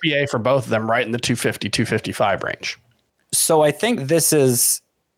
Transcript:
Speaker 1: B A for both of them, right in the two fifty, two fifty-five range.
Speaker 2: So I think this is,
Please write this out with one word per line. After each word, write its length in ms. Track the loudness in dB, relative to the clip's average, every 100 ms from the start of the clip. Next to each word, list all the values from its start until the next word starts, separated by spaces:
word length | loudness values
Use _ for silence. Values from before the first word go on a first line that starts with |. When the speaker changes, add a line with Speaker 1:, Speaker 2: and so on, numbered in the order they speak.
Speaker 1:
B 120 | -2
A 140 | 0 0
for 120 | 0
both 260 | 2 0 0
of 40 |
them, 220 | -2 0
right 140 | 0 0
in 80 |
the 60 | -4
two 180 | -2 -2
fifty, 320 | -2 -4 -4
two 160 | -2 0
fifty-five 580 | -2 -2 -2 0 0
range. 340 | -4 -8 -10 -12 _ _ _ _ _
Speaker 2:
So 300 | -2 2 4
I 100 | 4
think 300 | 2 -2 -2
this 320 | 0 2 4
is, 480 | 4 4 2 0 -2 -8 _ _